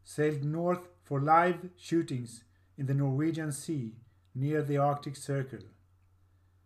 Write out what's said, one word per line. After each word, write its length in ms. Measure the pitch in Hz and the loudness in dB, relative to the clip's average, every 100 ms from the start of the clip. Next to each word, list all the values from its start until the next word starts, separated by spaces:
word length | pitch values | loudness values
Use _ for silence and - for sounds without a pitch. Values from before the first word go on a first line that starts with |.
sailed 400 | - - 151 147 | -14 0 0 0
north 440 | 143 160 175 175 - - | -2 0 0 0 -4 -20
for 180 | _ 143 | _ 0
live 480 | 143 160 175 170 180 - | 6 6 6 0 -6 -16
shootings 680 | - 165 165 127 117 - - _ _ - | 0 0 0 -4 -6 -12 -20 _ _ -8
in 80 | 135 | -2
the 80 | |
Norwegian 580 | 139 143 131 160 160 156 | 0 2 2 0 0 -4
Sea 420 | 143 - 156 113 107 - _ _ 127 | -6 -4 -4 -4 -10 -20 _ _ -4
near 260 | 143 151 | 0 0
the 160 | 139 143 | 0 2
Arctic 380 | 143 143 151 135 | 2 0 -6 -12
Circle. 500 | - 139 131 107 - - _ _ _ _ _ _ _ _ | -4 -4 -4 -10 -16 -20 _ _ _ _ _ _ _ _